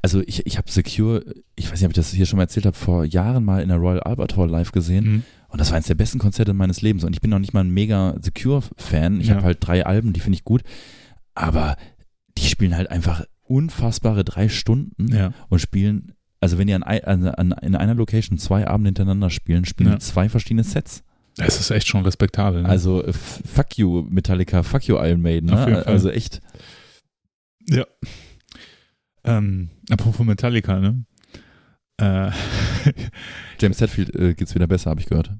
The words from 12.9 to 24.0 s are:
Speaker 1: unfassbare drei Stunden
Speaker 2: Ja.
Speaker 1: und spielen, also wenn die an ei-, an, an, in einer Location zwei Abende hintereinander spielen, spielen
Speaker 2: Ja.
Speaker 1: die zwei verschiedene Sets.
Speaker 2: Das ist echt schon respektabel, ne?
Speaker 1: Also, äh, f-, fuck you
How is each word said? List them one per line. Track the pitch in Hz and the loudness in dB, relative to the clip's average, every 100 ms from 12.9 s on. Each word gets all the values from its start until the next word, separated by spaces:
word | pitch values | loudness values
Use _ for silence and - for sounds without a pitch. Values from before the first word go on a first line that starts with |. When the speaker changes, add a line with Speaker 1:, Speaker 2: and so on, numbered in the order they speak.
| 85 82 82 - _ | -2 -2 -2 -6 _
Speaker 1:
unfassbare | _ 131 160 - 117 - 113 104 | _ -2 0 -2 -4 0 0 0
drei | 95 - 104 | -2 0 0
Stunden | - - 120 - - 110 | 0 0 0 0 -4 0
Speaker 2:
Ja. | 110 92 - - | 2 0 -4 0
Speaker 1:
und | 90 | 0
spielen, | - 101 101 104 - - _ _ | 0 0 0 0 -6 -20 _ _
also | 92 87 | -2 2
wenn | 98 | 2
die | |
an | 95 | 0
ei-, | - 110 | 0 -4
an, | - 95 90 | 0 0 0
an, | - 90 - | 0 0 0
in | - | -2
einer | 95 101 117 | 0 2 0
Location | 110 110 107 90 | 0 0 -2 -4
zwei | - 95 - | 0 0 2
Abende | 104 104 | 2 2
hintereinander | 95 98 95 95 | 2 0 2 0
spielen, | - - 85 | -2 0 0
spielen | 87 - - | 0 2 4
Speaker 2:
Ja. | 101 | 4
Speaker 1:
die | |
zwei | - 90 101 | 0 0 2
verschiedene | 117 - 113 | 0 0 0
Sets. | 113 151 - - _ _ _ | 0 -2 -6 -14 _ _ _
Speaker 2:
Das | - - - | -2 0 0
ist | - | 0
echt | 107 - | 0 0
schon | 101 | 0
respektabel, | 92 - 98 - 101 87 | 0 2 0 2 0 0
ne? | 90 | 2
Speaker 1:
Also, | 92 87 92 | 2 2 0
äh, | - | 0
f-, | 90 - - | -4 -6 -12
fuck | - - - - | -2 0 0 0
you | 98 87 | 0 0